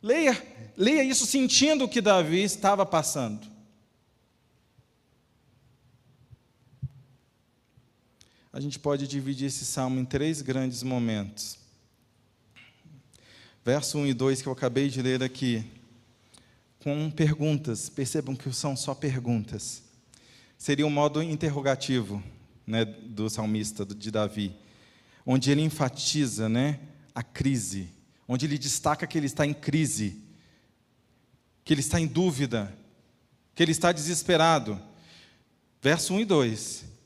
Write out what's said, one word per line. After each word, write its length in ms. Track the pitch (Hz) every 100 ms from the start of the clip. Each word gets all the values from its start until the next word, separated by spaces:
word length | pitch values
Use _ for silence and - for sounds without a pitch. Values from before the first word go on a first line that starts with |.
| 208
Leia, 400 | 285 302 233 - - 113 -
leia 260 | 202 311
isso 240 | 262 262 226
sentindo 600 | 277 254 - 285 302 262
o 20 |
que 140 | 247
Davi 420 | 208 190 156 175
estava 420 | 202 - 196 202 190
passando. 600 | 165 147 151 120 107 - - - _ _ _ _ _ _ _ _ _ _ _ _ _ _ _ _ _ _ _ _ _ _ _ _ _ _ - _ _ _ _ - - - _ _ _ _ _ _ _ _ _ _ _ - _ _
A 80 | -
gente 180 | 143 135
pode 300 | 147 143 139
dividir 400 | 143 135 135 135
esse 180 | 131 123
salmo 360 | - 127 131
em 20 |
três 380 | 127 139 151 156
grandes 420 | 131 131 131 120
momentos. 760 | 127 127 117 107 101 104 - - _ _ _ _ _ _ _ _ _ - - _ - 147 _ _ _ - - _
Verso 340 | - 139 139 151
um 80 | 143
e 80 |
dois, 280 | 123 131 131
que 60 | 135
eu 20 |
acabei 380 | 127 131 120 139
de 120 | 131
ler 220 | 127 127
aqui, 400 | 131 127 131 117 107 - - - _ _ _ - _ _ _ _
com 260 | - 147 156
perguntas, 760 | 151 156 151 151 147 151 110 -
percebam 480 | - 131 160 131 131
que 160 | -
são 240 | 123 156 131
só 180 | -
perguntas. 880 | 135 151 131 120 117 101 104 - - _ _ _ - _ - _ _
Seria 280 | - 139 151
um 40 |
modo 340 | 147 147 147
interrogativo, 1000 | 165 151 160 143 139 131 - 131 101 104 92 - - - -
né, 160 | 110
do 460 | 110 104 120 104 107
salmista, 560 | 107 107 107 107 - 98
do, 100 | 104
de 160 | 104
Davi, 420 | 107 104 107 101 90 - - - _ _ _ -
onde 240 | 131 131
ele 120 | 143
enfatiza, 880 | 156 151 135 123 - 151 135 104 110
né, 320 | 117 143 143 - - - -
a 80 |
crise, 680 | 120 - 135 131 95 98 90 - _ _ -
onde 200 | 123 143
ele 120 | 143
destaca 480 | 135 - 156 151 156
que 120 | 165
ele 80 | 143
está 200 | - 147
em 80 |
crise, 640 | 143 - 151 143 104 104 90 - - _ _ _ _ _ _ _ _ _ _ _ _ -
que 80 |
ele 80 | 151
está 180 | 135 175
em 80 | 160
dúvida, 680 | 127 185 131 139 113 101 104 - _ _ _ _ _ _
que 80 | -
ele 120 | 165
está 180 | 156 175
desesperado. 880 | 165 151 175 - 170 160 156 110 98 - - - - - _ _ _ _ _
Verso 320 | 135 160 -
um 80 | 190
e 40 | 220
dois. 600 | 170 123 110 - - - -